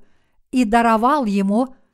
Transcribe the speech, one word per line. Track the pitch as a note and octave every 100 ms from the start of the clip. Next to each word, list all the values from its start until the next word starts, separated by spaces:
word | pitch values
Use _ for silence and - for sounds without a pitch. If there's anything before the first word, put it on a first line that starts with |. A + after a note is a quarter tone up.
| - _ _ _ _
и | B3+
даровал | A3+ A#3 A#3 A3 B3 D4 A3
ему | G3 G3 G#3+ C4 - _